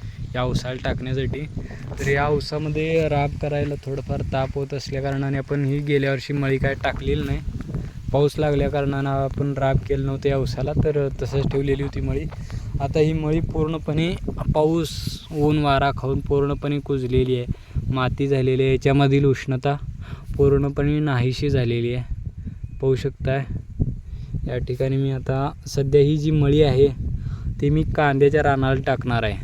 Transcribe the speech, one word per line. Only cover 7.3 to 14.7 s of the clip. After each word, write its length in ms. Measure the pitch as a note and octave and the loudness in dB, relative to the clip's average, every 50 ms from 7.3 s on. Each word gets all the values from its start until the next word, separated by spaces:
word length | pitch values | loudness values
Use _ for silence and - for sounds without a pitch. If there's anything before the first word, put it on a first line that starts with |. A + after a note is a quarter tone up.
| C#3 D3+ - - - - - - - - - - - - - - | -4 -4 -4 -6 -6 -6 -6 -6 -6 -6 -6 -8 -10 -10 -4 0
पाऊस 260 | - C#3 D3 D3 - - | 2 2 2 2 2 0
लागल्या 320 | D#3 D3+ D3 C#3 C#3 C#3 | 0 2 2 2 2 0
कारणानं 400 | C#3+ D3 C#3 C#3 C#3 C#3 C#3 C#3 | 0 0 0 0 0 -2 -2 0
आपण 440 | C3+ C3+ C3+ C3+ - - C#3 C#3+ C#3 | 0 0 -2 -2 -2 -2 -2 -2 -2
राब 220 | C3+ C3+ C3+ C#3 C3+ - - | 0 2 2 2 2 2 0
केलं 180 | C#3 C#3 C3+ | -2 0 0
नव्हतं 220 | C3+ C3+ C3+ - C#3 | -2 -2 0 0 2
या 100 | C#3 C3+ | 2 2
ऊसाला, 340 | C3 - - D3+ C#3+ C#3 D3+ D3 - | 0 -2 -2 -2 -2 -2 0 2 2
तर 240 | D#3 D3 D3 C#3 C#3 C3+ - | 2 2 2 0 0 -2 -4
तसंच 280 | C#3 A#2+ C3+ C#3 C3+ - | -4 -2 0 0 0 0
ठेवलेली 300 | C3+ C#3 C#3 C#3 C#3 C3+ | 0 0 2 2 0 0
होती 180 | C#3 C3+ - - | -2 -4 -4 -4
मळी. 240 | C3+ C3+ B2+ C#3 D#3+ D#3 - - - - - - - - - - | -2 -2 -2 -2 -4 -6 -8 -10 -10 -8 -8 -8 -6 -6 -4 -4
आता 180 | C#3 C#3 - D#3+ | -2 0 2 2
ही 140 | D3+ D#3 | 2 2
मळी 280 | D#3+ D#3+ D#3 D3+ D#3 E3+ | 2 0 0 0 0 0
पूर्णपणे 720 | D#3+ - - D#3+ D#3 D#3 D#3+ D#3 - - D3 D#3 E3 F3 G3 - - - - - - - - | 0 0 0 0 0 0 -2 -4 -2 -2 0 0 0 0 -2 -4 -4 -6 -6 -4 -2 0 2
पाऊस, 360 | D#3 D#3 D#3 | 4 4 4